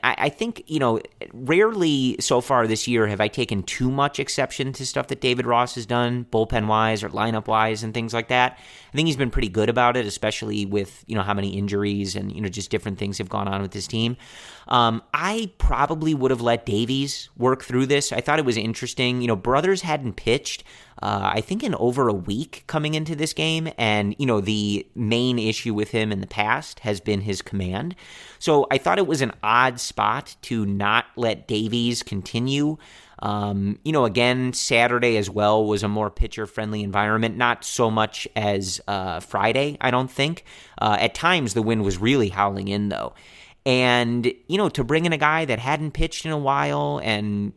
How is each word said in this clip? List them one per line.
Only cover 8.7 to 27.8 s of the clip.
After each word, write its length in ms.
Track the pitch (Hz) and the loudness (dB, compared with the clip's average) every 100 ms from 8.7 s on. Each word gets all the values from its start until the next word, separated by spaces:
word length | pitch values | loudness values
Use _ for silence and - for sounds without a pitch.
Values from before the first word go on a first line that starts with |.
| - - 131 | -20 -6 0
think 100 | 165 | 0
he's 100 | 135 | 2
been 140 | 127 | 0
pretty 180 | 135 113 | 0 0
good 200 | 98 107 | 2 2
about 280 | 117 120 123 | 4 4 2
it, 100 | 107 | -2
especially 600 | - 107 - 107 104 98 | -2 -4 -4 -4 -4 0
with, 380 | 101 98 - - | -2 -2 -10 -6
you 80 | |
know, 80 | 110 | -4
how 120 | 95 | 0
many 220 | 101 98 95 | 0 -2 -2
injuries 600 | 101 101 101 101 98 101 | -2 0 0 -2 -4 -4
and, 180 | 98 | -8
you 60 | 95 | -6
know, 80 | 104 | -6
just 240 | 98 95 | -6 -4
different 260 | 107 107 95 | -4 -4 -6
things 200 | 101 98 | -6 -6
have 100 | 98 | -4
gone 180 | 104 98 | -4 -2
on 160 | 98 | -4
with 100 | 98 | -4
his 140 | 101 87 | -8 -6
team. 300 | 113 117 123 - - - - - | -2 -2 -4 -12 -20 -20 -20 0
Um, 340 | 123 117 113 - | 4 4 0 -4
I 380 | 147 180 220 214 - | -4 -2 -4 -6 0
probably 560 | - 127 147 160 156 | 0 2 0 0 0
would 180 | 147 131 | 2 2
have 80 | 127 | 2
let 260 | 117 117 - | 2 0 0
Davies 640 | 104 117 135 139 - - - | -2 0 0 -2 -6 -12 0
work 260 | 123 131 | 2 2
through 240 | - 123 131 | 0 0 4
this. 240 | 139 - | 2 2
I 100 | - | -2
thought 200 | 139 151 | 0 2
it 40 | |
was 120 | 135 113 | 2 0
interesting. 640 | 110 110 123 - 123 123 | -2 -4 -6 -2 0 0
You 80 | 120 | 0
know, 80 | 107 | 0
Brothers 460 | 117 135 180 190 | 2 2 2 0
hadn't 320 | 175 147 127 | 0 -2 -4
pitched, 500 | - - 127 - - - - - - | -4 0 0 -2 -10 -14 -20 -20 -8
uh, 300 | 101 101 98 | -4 -2 0
I 80 | 110 | -2
think 200 | - 196 | -2 -4
in 140 | 269 151 | -2 0
over 320 | 120 127 123 | 0 2 2
a 60 | |
week 500 | 101 87 107 160 - - | 0 -2 -4 -6 -12 -6
coming 280 | 156 151 | -4 -2
into 200 | 156 156 | -2 -4
this 200 | 151 156 | -4 -4
game. 340 | - 156 160 160 - | -2 -2 0 -4 -2
And, 380 | 113 107 101 - | 0 2 0 0
you 80 | 135 | 2
know, 140 | 107 | 2
the 440 | 95 107 104 101 - - | 2 0 0 -2 -4 -6
main 420 | 107 117 127 120 | 0 2 2 0
issue 360 | 110 110 117 | -2 -2 -4
with 180 | 104 107 | -2 -2
him 180 | 113 110 | -2 -2
in 100 | 98 | -2
the 60 | 98 | -6
past 540 | - 104 131 151 - | -2 0 0 -2 -8
has 200 | 110 98 | -4 -4
been 160 | - 101 | 0 -2
his 220 | 104 95 | -2 -6
command. 520 | - 101 92 95 | -4 -4 -2 -4